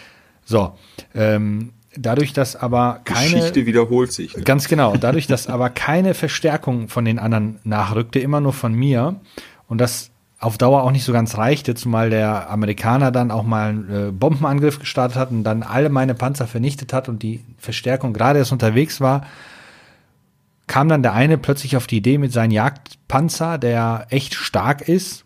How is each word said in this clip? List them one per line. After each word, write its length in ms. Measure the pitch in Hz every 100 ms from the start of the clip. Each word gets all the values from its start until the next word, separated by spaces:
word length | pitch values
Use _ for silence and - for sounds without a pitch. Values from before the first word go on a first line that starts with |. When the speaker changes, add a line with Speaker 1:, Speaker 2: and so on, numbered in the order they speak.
| - _ _ _
Speaker 1:
So, 280 | - 110 92 - - - -
ähm, 560 | 107 107 107 104 104 117 - _ 143
dadurch, 380 | 117 127 147
dass 200 | 143 135 -
aber 440 | 123 120 123 -
keine 260 | - 120 151 170
Speaker 2:
Geschichte 280 | 170 147
wiederholt 480 | 117 117 117 123 123
sich, 240 | - 82 -
ne? 60 |
Speaker 1:
Ganz 260 | - 139 -
genau. 280 | 156 117 101
Dadurch, 300 | 117 156 143
dass 200 | 131 -
aber 240 | 123 127
keine 420 | - - 165 190
Verstärkung 760 | 170 147 - 156 151 - 123 110
von 180 | 120 113
den 120 | 113
anderen 420 | 110 110 107 107
nachrückte, 540 | 110 104 101 110 117 139
immer 240 | 131 147
nur 100 | 143
von 220 | 135 117
mir 420 | 113 139 123 143 196 - - - - _
und 100 | 113
das 320 | 123 - - _ _ _
auf 160 | 117 107
Dauer 260 | 123 135
auch 60 | 123
nicht 140 | 135
so 80 | 123
ganz 240 | 120 113 -
reichte, 380 | 117 147 -
zumal 340 | 113 120 113 113
der 400 | 110 107 104 -
Amerikaner 640 | 104 104 101 113 131 135
dann 180 | 123 120
auch 120 | 110
mal 240 | 110 110 107
einen, 400 | 107 98 101 101
äh, 20 |
Bombenangriff 680 | 95 147 139 147 143 147 143
gestartet 400 | - 135 127 120
hat 120 | 127
und 140 | 113
dann 180 | 110 110
alle 280 | - 127 151
meine 240 | 135 131
Panzer 320 | 120 127 139 117
vernichtet 480 | 117 135 143 131
hat 160 | 131 127
und 120 | 110
die 220 | 110 113 - -
Verstärkung 560 | - - 123 131 131
gerade 240 | 104 120 143
erst 120 | 127
unterwegs 520 | 127 113 113 156 -
war, 240 | 131 139 143 - - - - - - _ _ _ _ _ _ _ -
kam 220 | 131 156
dann 140 | 151
der 100 | 123
eine 240 | 104 147 156
plötzlich 400 | 147 143 131 131
auf 100 | -
die 120 | 113
Idee 180 | 117 143
mit 160 | 135
seinem 200 | 120 113
Jagdpanzer, 1040 | 107 127 139 - - - 131 165 - 165 160
der 480 | 120 117 113 113 -
echt 240 | 135 139
stark 540 | - - 92 110 143 -
ist 360 | 180 - -